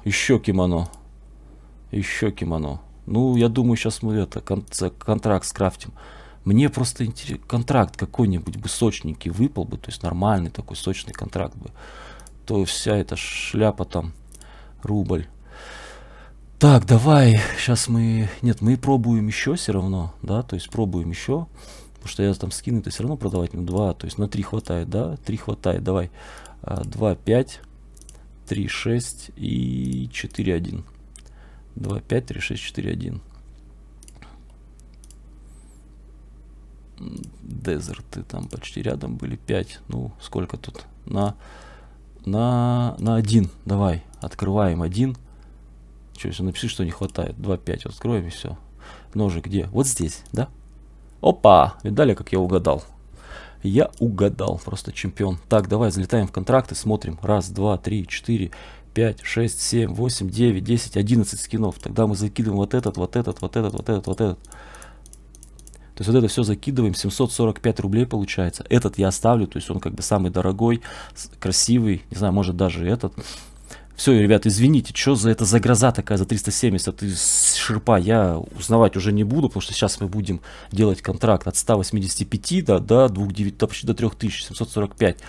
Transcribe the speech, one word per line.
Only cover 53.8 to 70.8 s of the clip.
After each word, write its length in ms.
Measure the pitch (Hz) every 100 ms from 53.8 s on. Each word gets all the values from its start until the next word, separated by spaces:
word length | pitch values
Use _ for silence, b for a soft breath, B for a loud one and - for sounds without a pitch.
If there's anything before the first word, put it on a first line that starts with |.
| - -
угадал, 600 | 117 98 101 - 98 -
просто 280 | - 98 -
чемпион. 460 | - 98 - 101 90 -
Так, 200 | 110 95
давай 240 | 104 117
залетаем 340 | 90 92 117 95
в 60 |
контракты, 420 | - 92 131 127
смотрим. 460 | - 110 107 92 82
Раз, 300 | 95 104 92
два, 260 | 92 101 92
три, 300 | - 104 87
четыре, 420 | - - 113 92 B B B B -
пять, 280 | 113 -
шесть, 380 | - - 117 -
семь, 320 | - 117 113
восемь, 340 | 110 123 120 95
девять, 360 | 104 120 95
десять, 340 | 110 117 - 101
одиннадцать 420 | 104 120 98 -
скинов. 360 | - 110 107 -
Тогда 300 | - 107 110
мы 80 | 98
закидываем 420 | 104 - 110 101
вот 160 | 101
этот, 240 | 127 107 -
вот 180 | 90 120
этот, 260 | 117 -
вот 140 | 92 -
этот, 180 | 107
вот 140 | 98 -
этот, 180 | 104 95
вот 140 | 92
этот. 180 | 107 87
То 1600 | - - - - - - - - - - - - - - - -
есть 60 | 98
вот 100 | 123
это 100 | 110
все 140 | -
закидываем, 540 | 107 101 - 131 110 90
семьсот 360 | 101 - 123
сорок 280 | - 113 101
пять 200 | 120 110
рублей 280 | 101 107 123
получается. 580 | 113 98 - 87 - -
Этот 280 | 120 107 -
я 120 | 95
оставлю, 360 | - 113 120 98
то 120 | -
есть 120 | -
он 100 | 92
как 140 | -
бы 80 | -
самый 300 | - 104 92
дорогой, 500 | 92 92 95 117 117